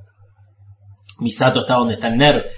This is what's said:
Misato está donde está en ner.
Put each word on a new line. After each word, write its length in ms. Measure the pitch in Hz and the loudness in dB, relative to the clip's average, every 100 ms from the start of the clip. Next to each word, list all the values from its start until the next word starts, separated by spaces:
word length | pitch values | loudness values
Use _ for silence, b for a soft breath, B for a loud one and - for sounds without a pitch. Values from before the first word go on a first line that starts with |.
| - _ _ _ _ _ - - - - _ - | -20 _ _ _ _ _ -20 -20 -20 -20 _ -8
Misato 400 | 117 - 131 123 | -6 0 0 0
está 140 | - | 0
donde 200 | 123 117 | 0 0
está 140 | 101 117 | -2 -2
en 100 | 117 | 2
ner. 280 | 147 127 - | 4 2 -2